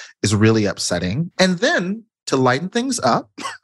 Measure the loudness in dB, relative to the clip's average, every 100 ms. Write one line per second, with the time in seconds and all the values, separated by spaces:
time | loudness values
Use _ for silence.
0 | -18 -4 0 4 4 4 0 -4 -4 -2
1 | -2 -4 -6 0 0 2 0 0 -2 -6
2 | -10 _ -2 2 2 2 -2 -4 -2 -2
3 | 0 0 -2 -14 -14 -12